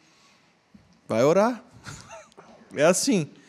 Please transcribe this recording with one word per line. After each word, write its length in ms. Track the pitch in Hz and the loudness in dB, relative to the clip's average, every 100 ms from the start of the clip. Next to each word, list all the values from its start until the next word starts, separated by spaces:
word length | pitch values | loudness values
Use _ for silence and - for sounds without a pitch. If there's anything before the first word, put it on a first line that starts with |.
| _ _ _ _ _ _ _ - _ _ - | _ _ _ _ _ _ _ -20 _ _ -6
"Vai 140 | 113 | 0
orar." 380 | 139 180 220 226 - - | 2 2 0 -2 -14 -20
<laughs> 880 | - - - - - - - - - | -20 -20 -20 -20 -20 -20 -20 -20 -12
É 100 | 101 156 | 0 2
assim. 420 | 185 - 208 143 - | 2 0 -2 -2 -10